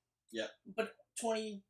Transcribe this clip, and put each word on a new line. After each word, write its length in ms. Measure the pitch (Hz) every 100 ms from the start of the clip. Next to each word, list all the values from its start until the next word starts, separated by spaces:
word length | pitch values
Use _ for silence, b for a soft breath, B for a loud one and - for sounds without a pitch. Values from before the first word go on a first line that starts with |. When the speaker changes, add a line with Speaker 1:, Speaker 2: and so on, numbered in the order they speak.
| _ _ _
Speaker 1:
Yep. 180 | 110 107 - 98 95
Speaker 2:
But 180 | 220 - - -
twenty 420 | 226 220 220 196